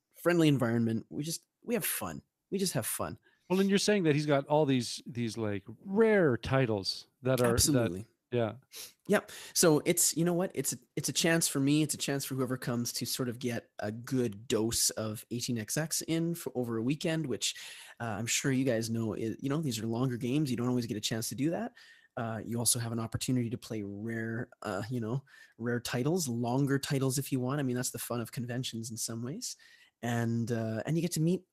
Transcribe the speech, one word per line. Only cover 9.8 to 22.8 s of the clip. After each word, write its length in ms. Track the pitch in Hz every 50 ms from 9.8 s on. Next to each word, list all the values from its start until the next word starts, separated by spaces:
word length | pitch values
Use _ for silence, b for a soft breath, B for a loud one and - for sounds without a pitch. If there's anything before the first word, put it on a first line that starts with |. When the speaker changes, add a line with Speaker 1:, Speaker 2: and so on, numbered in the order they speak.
| -
Speaker 1:
it's, 300 | 147 185 - - - -
you 80 | 151 165
know 100 | 175 175
what? 180 | 170 190 - -
It's 200 | - 143 - 131
a, 40 | - - _ _
it's 140 | 156 - -
a 40 | 143
chance 340 | - - 165 165 165 -
for 120 | - - 139
me. 220 | 135 143 147 151
It's 140 | 156 143 -
a 20 |
chance 280 | - - 156 139 139 -
for 100 | - 135
whoever 220 | 131 127 120 127
comes 360 | 123 - 135 120 120 117 - -
to 140 | - 123
sort 200 | - - - 131
of 120 | 120 110 123
get 260 | 123 120 117 - - _ _ -
a 120 | 104 107
good 560 | 110 120 117 - 131 127 120 113 101 104 120
dose 440 | - 123 107 110 113 110 - - -
of 340 | - - 110 110 107 - - -
eighteen 260 | 113 123 - - 120
X 200 | 113 107 - -
X 240 | 151 160 160 - - -
in 320 | - 160 165 165 170 165
for 160 | - - - -
over 240 | 123 123 117 113
a 60 | 113 113
weekend, 420 | 131 151 147 - 170 160 160 156
which, 300 | 127 107 - - - B B B B B B B B B -
uh, 40 | 117
I'm 240 | 113 104 98 117
sure 240 | 113 - - - 139
you 140 | 131 127 135
guys 260 | 131 113 110 113 113
know, 240 | 113 113 113 107 92
i-, 200 | - 110 113 92 -
you 100 | - 135
know, 120 | 139 165
these 180 | 160 135 117 110
are 60 | 104
longer 280 | 113 113 117 135 131 120
games. 340 | 110 131 120 131 156 156 127
You 60 | 120
don't 120 | 110 120 123
always 160 | 123 123 117
get 100 | 107 104
a 40 | 107
chance 260 | - - 120 113 113 -
to 60 | 113
do 140 | 110 139 165
that. 220 | 175 202 226 - B B B B B B B B _
Uh, 240 | 123 117 113 113 107 -
you 140 | 101 117 120
also 180 | 117 - -
have 140 | 120